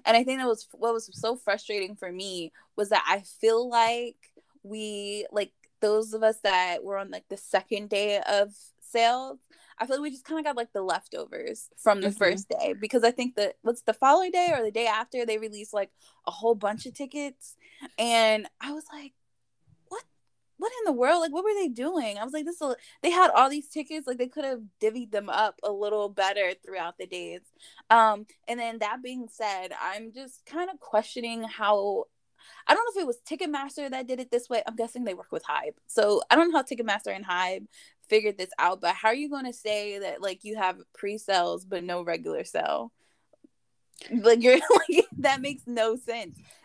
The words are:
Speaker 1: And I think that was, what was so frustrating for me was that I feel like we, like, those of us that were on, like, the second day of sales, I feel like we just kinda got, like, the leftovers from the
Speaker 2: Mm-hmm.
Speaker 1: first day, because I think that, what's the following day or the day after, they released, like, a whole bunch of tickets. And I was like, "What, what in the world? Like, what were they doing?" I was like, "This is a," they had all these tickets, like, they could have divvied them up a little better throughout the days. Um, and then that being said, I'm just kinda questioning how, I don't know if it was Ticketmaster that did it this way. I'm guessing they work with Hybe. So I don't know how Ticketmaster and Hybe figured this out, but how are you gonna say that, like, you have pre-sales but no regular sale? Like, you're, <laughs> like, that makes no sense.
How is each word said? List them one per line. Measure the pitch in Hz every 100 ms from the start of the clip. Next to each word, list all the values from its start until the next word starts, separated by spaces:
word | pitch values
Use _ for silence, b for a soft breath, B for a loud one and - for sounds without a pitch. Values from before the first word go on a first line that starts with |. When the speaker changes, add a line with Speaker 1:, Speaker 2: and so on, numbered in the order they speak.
| 233
Speaker 1:
And | 233
I |
think | 254 262
that | 254
was, | 226 -
what | - 233
was | 226 226
so | - 226 254
frustrating | - 202 - 208 190 208
for | 185
me | 180 196 180 165 b b -
was | 202
that | 208 -
I | 196 - -
feel | 220 226 247
like | 240 226 240 240 - _ _ _ _
we, | 196 220 214 208 202 208 -
like, | 208 190 _ _ _
those | 214 214 220
of | 220
us | 220 220
that | 202 185 180 175
were | 196 196
on, | 196
like, | 185 -
the | 190
second | - 190 - 202 208
day | 202 208 202
of | - 202 208 202 - _
sales, | - 233 233 247 269 269 _ b b -
I | 247
feel | 269
like |
we | 294
just | 262 -
kinda | 320
got, | 302 247
like, | 233
the | 202
leftovers | 190 160 - - - - - 226 - -
from | 226 202
the | 202
Speaker 2:
Mm-hmm. | 202
Speaker 1:
first | 190 196 -
day, | - 196
because | 196 214 247
I | 233
think | 247 247 220
that, | 202 -
what's | 220 240
the | -
following | 220 269 320 370
day | 359 349
or | 285
the | 220
day | 214 233
after, | 214 240 254 233
they | 220
released, | 220 208 214
like, | 208 196 b b b -
a |
whole | - 226 226
bunch | 202 220 262
of |
tickets. | 247 269 294 285 254 - - B B 277 -
And | 233 233 220 220 - -
I | 269
was | 302 -
like, | 294 285 _ _ _ _ _ _ _ _
"What, | 427 - _ _ _ _ -
what | 415 508
in | 415
the |
world? | 247 254 339
Like, | 330
what | 302
were | 415
they | 403 349
doing?" | 233 285 359 226 202
I | 233
was |
like, | 302 302
"This | 349
is |
a," | 285 240 B B
they | 349
had | 349 359
all | - 262
these | 294 -
tickets, | 311 285 311 269
like, | 247
they | 254
could | 302 269
have | 247 208 _
divvied | 220 233 226
them | 208 202
up | 196 214 -
a | 214
little | 202 208 214 202
better | 202 190 202 185 185
throughout | - 185 170 175
the | 185
days. | 180 170 175 - B B B -
Um, | 226 220 208 214 _ -
and | 240
then | 233 226
that | 208 254
being | 254 254 226
said, | - 220 190 185 -
I'm | 170 208 226
just | 233 262 - -
kinda | 302 359 311
questioning | - 214 220 254 233 226
how, | 220 - 208 208 202 196 - _ _ B B B -
I | 415
don't | 466
know | 392
if |
it | 294
was | 233
Ticketmaster | - 330 349 285 277 - 285
that | 262 254
did | 254
it | 247
this | 240 -
way. | 240 -
I'm | 226
guessing | 226 247 233
they | 180
work | -
with | 165
Hybe. | - 147 151 - -
So | - 208 202 -
I | 285
don't | 339
know | 320
how |
Ticketmaster | 262 240 226 202 208 196
and | 196
Hybe | 180 185 190 208 B B B -
figured | 214 214 196
this | 185 -
out, | 170 185
but | 175 190
how | 220
are | 254
you | 294
gonna | 277 262
say | 240 214 208 208 202
that, | 190 151
like, | 190 190
you | 214 214
have | 185 185 -
pre-sales | - 202 214 - 190 175 175 185
but | 190
no | 175 175
regular | 170 170 165 156 -
sale? | - 78 73 233 _ _ _ _ _ - _ _ _ _ - -
Like, | 226 208 233
you're, | 240 262
<laughs> | - 453 -
like, | 320 - -
that | 285 269
makes | 277 277 -
no | 233 220 240
sense. | - 226 180 - B B